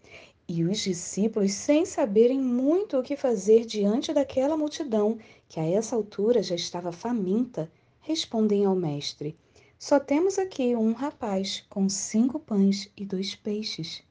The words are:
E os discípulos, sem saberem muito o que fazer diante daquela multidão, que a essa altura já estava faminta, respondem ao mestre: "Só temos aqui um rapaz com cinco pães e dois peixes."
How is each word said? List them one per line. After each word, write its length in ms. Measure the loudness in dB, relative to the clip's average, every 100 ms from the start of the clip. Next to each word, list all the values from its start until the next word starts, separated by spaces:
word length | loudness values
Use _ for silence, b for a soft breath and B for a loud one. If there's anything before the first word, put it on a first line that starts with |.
| B B B _ -6
E 160 | -2
os 160 | 0 0
discípulos, 720 | -4 -6 -6 -2 0 2 0
sem 320 | 0 2 2 2
saberem 540 | 0 2 6 6 4
muito 580 | 0 0 2 2 0 -2
o 60 |
que 120 | -2 -2
fazer 500 | 0 2 6 6 6
diante 460 | 0 2 2 0
daquela 440 | 0 0 0 0 0
multidão, 600 | -2 -4 -2 0 0 -2 B B _
que 120 | -4
a 60 | 0
essa 300 | 0 0 -4
altura 480 | -4 0 2 2
já 120 | 0 -4
estava 360 | -6 -8 -8
faminta, 800 | -6 -4 -2 0 0 -2 -6 -8 b b b
respondem 640 | -6 -6 -4 0 2 2 2
ao 100 | 0
mestre: 600 | -2 -4 -8 -8 -10 -12 b b b b
"Só 220 | 0 0
temos 380 | 2 0 2 0
aqui 380 | -4 -2 0 2
um 160 | 0
rapaz 720 | 0 -6 -6 -4 -2 -4 -8 -8
com 180 | -2 -2
cinco 520 | -2 -2 0 0 -2
pães 520 | -2 2 4 2 -4 -12
e 80 | -8
dois 300 | -6 -6 -8
peixes." 680 | -6 -6 -6 -8 -10 -12 -20